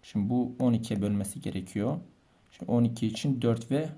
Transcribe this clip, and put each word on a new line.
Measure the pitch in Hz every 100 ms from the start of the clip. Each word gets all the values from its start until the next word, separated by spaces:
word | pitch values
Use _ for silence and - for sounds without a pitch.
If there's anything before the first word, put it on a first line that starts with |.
Şimdi | - 107 101
bu | 123 123 -
on | 127
ikiye | 113 113 107
bölmesi | 101 101 101 -
gerekiyor. | - 92 92 104 110 160 - _ _ _ _
Şimdi | - -
on | 120
iki | 117 117 110
için | 110 143 127
dört | 120 113 -
ve | 135 156